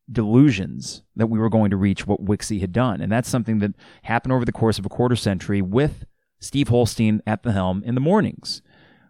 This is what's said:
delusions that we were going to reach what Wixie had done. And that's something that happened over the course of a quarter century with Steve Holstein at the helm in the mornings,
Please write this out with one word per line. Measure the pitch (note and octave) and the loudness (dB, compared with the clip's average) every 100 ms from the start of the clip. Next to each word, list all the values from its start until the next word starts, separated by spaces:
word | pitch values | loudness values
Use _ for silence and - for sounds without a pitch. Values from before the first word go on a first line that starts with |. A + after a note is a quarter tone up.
| - | -6
delusions | A2+ G#2 B2 D3 G2 E2+ A1+ - - _ - | -2 4 6 6 4 -4 -10 -12 -16 _ -2
that | A2+ | 0
we | A2+ | 0
were | A2 | 2
going | A2 G#2 | 2 2
to | G2 | 2
reach | G2 F#2 - | 2 0 -2
what | - | -2
Wixie | G3+ G#3 - F3+ | -2 -4 -4 -4
had | F#3 | -2
done. | F3 B2+ C#2 | 0 0 -2
And | F#3 | -2
that's | A#2+ - | -2 0
something | B2 A2+ A2 | -2 -2 0
that | G#2 - - - | -2 -4 -14 -16
happened | - A#2 C3 | -4 -4 0
over | C3 A#2 | -2 -2
the | |
course | - A2 G2+ | 0 0 0
of | G2 | -4
a | |
quarter | - A#2+ A#2+ | -2 0 0
century | G#2+ F#2 - G2+ | 0 -2 -2 -2
with | F#2 A2+ D3+ - - _ _ _ | 0 0 0 -2 -14 _ _ _
Steve | - C#3 C3+ | -6 -2 2
Holstein | A#2+ A#2+ - A2 G#2+ - | 2 2 2 0 0 -2
at | A2 | -4
the | A#2+ | -2
helm | G2 F#2 F#2+ A#2 | -2 0 -2 -4
in | B2+ | -2
the | |
mornings, | D3+ G#3 C3+ - - - _ _ _ _ _ | 2 2 0 -4 -12 -14 _ _ _ _ _